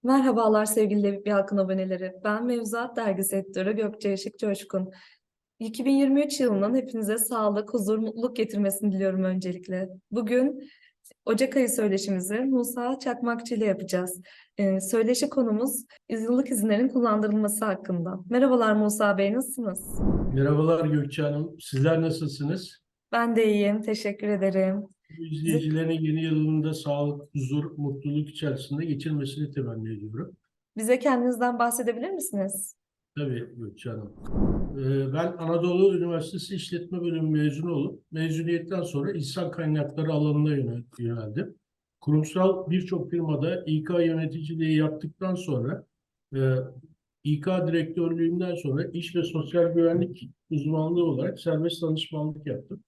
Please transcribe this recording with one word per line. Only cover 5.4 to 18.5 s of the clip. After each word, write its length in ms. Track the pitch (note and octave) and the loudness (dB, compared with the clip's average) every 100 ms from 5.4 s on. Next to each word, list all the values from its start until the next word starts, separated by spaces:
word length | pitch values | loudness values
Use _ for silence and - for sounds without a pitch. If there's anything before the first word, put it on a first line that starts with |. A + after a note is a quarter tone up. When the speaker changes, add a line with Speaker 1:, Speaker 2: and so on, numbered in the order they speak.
| _ _ | _ _
Speaker 1:
İki 260 | A3 A3+ | -10 -2
bin 60 | C4 | 2
yirmi 340 | C#4 C#4 C#4 | 4 6 4
üç 160 | D4 C#4+ | 2 2
yılının 340 | B3 G3 G3+ | 2 2 2
hepinize 440 | C4 C4 A3+ G#3 A3+ | 0 -2 -4 -2 -2
sağlık, 560 | - A#3 G#3+ G#3 G#3 | -2 0 0 0 -2
huzur, 240 | A#3+ G3 A3 | -2 0 0
mutluluk 380 | A3 A3 B3 B3 | -2 -2 -4 -2
getirmesini 560 | A3+ G3+ G3 G3 G#3 | -2 0 0 2 0
diliyorum 320 | F#3+ G3 F#3+ | 2 0 2
öncelikle. 640 | F#3 F#3 F#3 F3+ F3+ F#3 F#3+ F#3 _ | 0 0 -4 -6 -6 -6 -6 -10 _
Bugün 520 | G#3+ G#3+ B3 C#4 - - _ _ _ - _ | -4 0 2 2 -2 -14 _ _ _ -20 _
Ocak 320 | - A3+ C4 C#4+ | -2 0 2 2
ayı 120 | A#3+ | 2
söyleşimizi 720 | A3+ G#3+ F#3+ G#3 F#3+ F3+ G#3+ | 2 2 0 0 -2 -2 -2
Musa 580 | C4+ B3+ A#3 - A#3+ C4 | 2 2 0 -2 -4 -2
Çakmakçı 560 | C4+ A#3+ A#3+ A#3 A#3 | -4 -2 -2 -2 -2
ile 100 | A#3 | 0
yapacağız. 580 | G#3+ F#3+ F3+ F3+ F3+ F3+ - - _ - | 2 0 0 -2 -2 -8 -16 -20 _ -2
Ee, 220 | G3 F#3+ | 0 2
söyleşi 480 | F#3+ A3+ A3+ B3 C#4+ | 0 2 4 2 2
konumuz 560 | - A3+ G#3+ C4 - - - _ | 0 2 2 0 -4 -10 -20 _
yıllık 400 | A3+ A3 B3 C4+ | -4 0 2 2
izinlerin 380 | A#3 G#3+ G#3 C4 | 0 2 4 2
kullandırılması 760 | C4 A#3 G#3+ G#3+ G#3+ G#3 G#3 | 2 2 2 2 2 0 0
hakkında. 560 | G#3+ F#3 - F3 E3+ F#3+ F3+ | -2 -2 -2 -2 -2 -6 0
Merhabalar 440 | B3 C4+ | 4 6